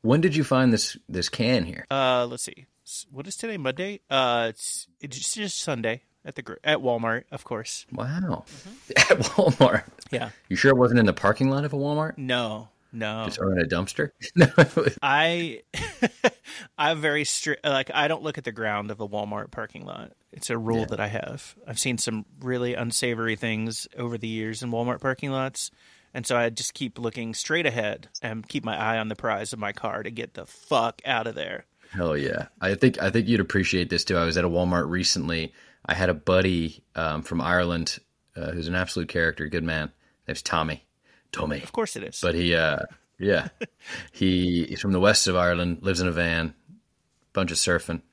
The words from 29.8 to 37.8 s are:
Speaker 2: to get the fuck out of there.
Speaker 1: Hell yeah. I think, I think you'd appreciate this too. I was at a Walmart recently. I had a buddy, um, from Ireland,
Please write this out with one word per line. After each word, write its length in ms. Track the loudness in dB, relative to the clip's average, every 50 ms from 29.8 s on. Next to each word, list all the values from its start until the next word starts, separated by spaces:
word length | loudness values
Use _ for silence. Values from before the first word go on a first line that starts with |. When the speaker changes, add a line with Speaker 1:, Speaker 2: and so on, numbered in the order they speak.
| -6 -6 -6 -4
Speaker 2:
to 80 | -8 -8
get 240 | -8 -8 -10 -10 _
the 120 | -16 -16
fuck 540 | -16 -20 -20 -4 0 2 2 2 0 -4 -6 -4
out 220 | -2 0 0 0
of 80 | -4 -6
there. 300 | -6 -8 -6 -8 -10 -12 _ _ _ _ -10
Speaker 1:
Hell 240 | -4 -2 0 0 0
yeah. 300 | 0 0 -2 -2 -4 -6 -8 _ _
I 140 | -2 -2 2
think, 260 | 6 6 4 4 4
I 80 | -2 2
think 180 | 2 2 2 4
you'd 120 | 2 2
appreciate 500 | 2 2 2 0 2 2 2 0 0 0
this 140 | -2 -2 0
too. 120 | 2 2
I 80 | 2 2
was 120 | 2 2
at 80 | 2 2
a 40 | 2
Walmart 400 | 2 2 2 2 2 2 0 0
recently. 640 | -2 0 0 0 0 0 0 -2 -2 -2 -2 -4 _ -18 -20 -20 _ _ _
I 100 | -4 0
had 140 | 0 2 0
a 40 | 0
buddy, 680 | 0 2 2 4 4 4 4 2 0 -2 -4 -6 -12 _ _ _
um, 280 | -4 -2 -2 -2 -4
from 180 | -6 -4 -4 -4
Ireland, 580 | 0 2 2 2 2 2 0 -2